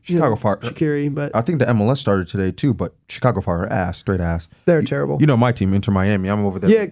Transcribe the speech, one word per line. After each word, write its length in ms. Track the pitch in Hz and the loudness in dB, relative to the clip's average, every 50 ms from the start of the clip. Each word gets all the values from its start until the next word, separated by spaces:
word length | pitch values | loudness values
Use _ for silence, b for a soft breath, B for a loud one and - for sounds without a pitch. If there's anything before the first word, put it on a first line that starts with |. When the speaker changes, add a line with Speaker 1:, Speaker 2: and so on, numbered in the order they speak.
| _ | _
Speaker 1:
Chicago 280 | - 175 170 165 135 | -2 0 2 2 2
Speaker 2:
know, 60 | 107 | 0
Speaker 1:
Fire. 200 | 104 - 110 98 | 0 0 -2 -2
Speaker 2:
Shaqiri, 580 | - - 120 - - 165 151 147 143 143 147 139 | -2 -4 -10 -4 -2 -2 -2 0 -2 -2 -2 -4
but 220 | 143 143 143 - | -4 -6 -2 -2
Speaker 1:
I 60 | 110 117 | -2 -2
think 160 | - 180 143 | 0 0 0
the 80 | 123 110 | 2 2
M 120 | 120 110 | 2 2
L 100 | 104 110 135 | 2 2 0
S 80 | 139 | 0
started 260 | - - 101 95 90 85 | 0 0 0 0 -2 -4
today 220 | - 98 95 92 | -4 -2 -2 -2
too, 220 | 90 - - 143 113 | -2 -2 -2 -2 0
but 220 | 90 95 82 - _ _ _ | 0 -4 -8 -8 _ _ _
Chicago 320 | - - - 127 104 95 | -14 -2 -2 0 0 0
Fire 260 | 95 - 87 85 90 | -2 -2 -2 -2 -2
ass, 320 | 104 - - 92 87 90 - | -4 -2 -2 -2 -2 -4 -6
straight 220 | - - 98 90 | -4 -4 -2 -2
ass. 280 | 87 85 85 85 - - - _ _ | 0 -2 -2 -4 -6 -10 -20 _ _
Speaker 2:
They're 160 | - 175 156 | 2 2 2
Speaker 1:
You, 60 | - | 2
Speaker 2:
terrible. 320 | - 143 139 143 139 143 143 | -2 -2 -4 -2 -2 0 2
Speaker 1:
you 60 | 147 | 2
know 100 | 151 135 | 4 4
my 160 | 113 120 123 117 | 4 4 2 2
team, 220 | - 98 95 95 | 0 0 0 2
Inter 180 | 101 98 - 101 | 0 0 2 2
Miami. 360 | 95 92 101 107 98 92 95 | 2 2 2 2 0 0 -2
I'm 140 | 101 104 101 | -2 0 0
over 120 | 101 95 95 | -2 -2 0
there. 120 | 87 - | 4 4
Speaker 2:
Yeah, 160 | 214 220 208 - | 4 4 4 -2